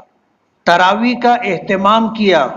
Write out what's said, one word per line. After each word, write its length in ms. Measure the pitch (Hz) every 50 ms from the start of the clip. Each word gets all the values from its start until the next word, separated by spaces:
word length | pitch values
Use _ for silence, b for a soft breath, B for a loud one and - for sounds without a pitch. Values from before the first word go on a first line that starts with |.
| - _ _ _ _ _ _ _ _ _ _ _ -
तरावी 480 | 175 170 175 180 185 202 214 233 247 247
का 180 | 240 247 240 240
एहतमाम 720 | - 190 208 208 190 - - 196 185 196 202 220 226 226 214
किया, 340 | 220 220 208 190 175 151 131 120 -